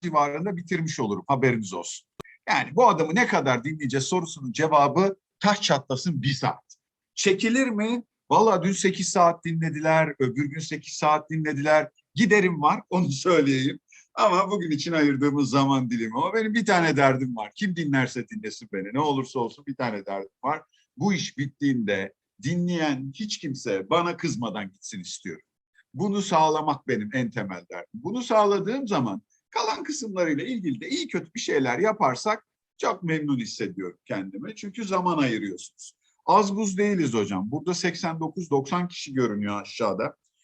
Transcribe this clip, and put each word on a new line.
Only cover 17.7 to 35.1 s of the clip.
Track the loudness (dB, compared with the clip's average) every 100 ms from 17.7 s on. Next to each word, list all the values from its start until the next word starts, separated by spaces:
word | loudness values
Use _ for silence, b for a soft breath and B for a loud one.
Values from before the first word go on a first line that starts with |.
| -2
dinlerse | 0 2 0 -2 -8
dinlesin | -10 -10 -12 -10
beni, | -8 -4
ne | -2
olursa | 0 0 -2 -4
olsun | -6 -8 -12
bir | -6
tane | -4 -4 -6
derdim | -8 -8 _
var. | -6 -6 -8 _ _ -4
Bu | -2
iş | 0 -4 -6
bittiğinde | -8 -2 0 0 0 -2 -4 _ _ _
dinleyen | -4 -2 -2 0 -2 -2 -6
hiç | -8 -8 -6
kimse | -8 -8 -4 -4 0
bana | 0 0 -2
kızmadan | -4 -4 -4 -6 -10
gitsin | _ -16 -14
istiyorum. | -12 -12 -12 -14 _ _ _ b b
Bunu | -4 -2 -2
sağlamak | 2 4 4 2 0 -2 -2
benim | -2 -2
en | -2 -2
temel | -4 -6 -8 -12
derdim. | -14 -12
Bunu | -10 -6 -6
sağladığım | 2 4 4 2 0 -4 -2
zaman | 0 0 -4 _ _ _
kalan | -4 -2 -4
kısımlarıyla | -6 -8 -6 -2 0 0
ilgili | -2 -4 -4 -4
de | -4
iyi | -6 -4
kötü | -6 -6
bir | -10
şeyler | -2 0 0 2
yaparsak | 0 2 0 0 -2 -4 _ _ _ _
çok | -2 -2
memnun | -2 -2 0 -2
hissediyorum | -2 -6 -6 -6 -10 -10 -8
kendimi. | -8 -6 -10 -12 -12
Çünkü | -12 -10 -4
zaman | 0 0